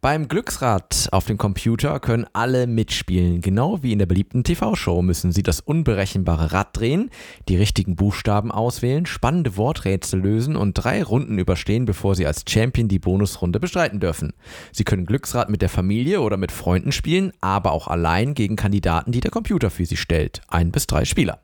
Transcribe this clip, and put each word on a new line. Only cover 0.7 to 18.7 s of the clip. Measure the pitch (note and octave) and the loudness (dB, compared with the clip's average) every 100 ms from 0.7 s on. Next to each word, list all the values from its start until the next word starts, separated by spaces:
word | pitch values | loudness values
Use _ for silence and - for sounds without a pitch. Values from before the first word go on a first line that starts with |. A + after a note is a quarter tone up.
| G#2 - - - | 0 0 -4 0
auf | F#2+ - | 0 0
dem | G#2+ | -2
Computer | G#2+ F#2 - A2+ C#3+ D3+ | -2 0 -2 0 0 -2
können | - A#2 - | 0 -2 -2
alle | - A#2+ B2+ B2 | -2 0 2 2
mitspielen. | A2+ A2 - - F#2 F2 F2 | 0 0 -4 0 2 2 2
Genau | F#2 G2 C#3+ G3+ | 2 2 2 0
wie | C3+ | 0
in | G#2 | 0
der | F#2 | 2
beliebten | F#2 G2 B2+ | 2 2 0
T-V-Show | B2 E3+ G#3+ G#3+ - F2 | 0 0 0 0 0 2
müssen | F#2 E2+ F2+ | 2 2 0
sie | F2 | 2
das | F#2+ E2+ | 2 0
unberechenbare | - D#3 D3+ G2+ F#2+ G2 F2 E2 D#2+ | 0 0 2 0 0 0 0 2 2
Rad | F2+ G#2 | 0 -2
drehen, | - A2+ D#3 B3+ - - - - | -2 0 0 -2 -8 -20 -14 0
die | F2+ | 2
richtigen | G#2 - G2 E2+ | 2 2 0 2
Buchstaben | G2+ - - G#2 A2 | 0 0 0 0 0
auswählen, | G#2+ A#2 A#2+ A#2+ C#3 | -2 -2 0 0 0
spannende | F3 - A#2 E3+ C#3+ F#2+ | -2 -2 0 2 0 0
Worträtsel | A2+ D#3 G2 F#2+ - F#2+ | -2 0 -2 -2 0 0
lösen | F#2+ A2 B2+ D#3 | 2 2 0 0
und | G2+ | 0
drei | F2 A#2+ G3 | 0 -2 -2
Runden | D3+ A2+ - G#2 | 0 0 0 -2
überstehen, | F#2 F2 - G#2+ | 0 0 0 0
bevor | A#2+ F#2 G2 | 0 0 0
sie | F#2 D2+ | 0 0
als | D#2 - | -2 0
Champion | G#2+ A2+ B2+ A2+ | 0 2 2 2
die | F#2+ | 2
Bonusrunde | F2+ F#2+ G2+ - F2+ F2 | 2 2 0 0 -2 0
bestreiten | F3+ F#3 D#3+ G2+ | -2 0 0 0
dürfen. | F2+ D#2 D2 - - - - | -2 -2 -6 -8 -18 -20 -16
Sie | - | -4
können | G#2+ G2 | 0 0
Glücksrad | F2 A2 - A#2+ G#2+ | 0 -2 -2 -2 0
mit | G#2 | 0
der | F2+ | 0
Familie | - F#2 G#2 C3 G3 | 0 0 0 0 0
oder | A2+ G2+ | 0 0
mit | F#2 | -4
Freunden | - - F2+ - | -4 0 0 0
spielen, | - - F3 F#3+ - | -4 0 0 0 -2
aber | F#2 G2 F2+ | 0 0 0
auch | D#2 - | -2 -2
allein | E2+ E2 E2+ B2 | -2 2 2 0
gegen | C#3+ G#2 G#2 | 0 -2 0
Kandidaten, | G2+ | 0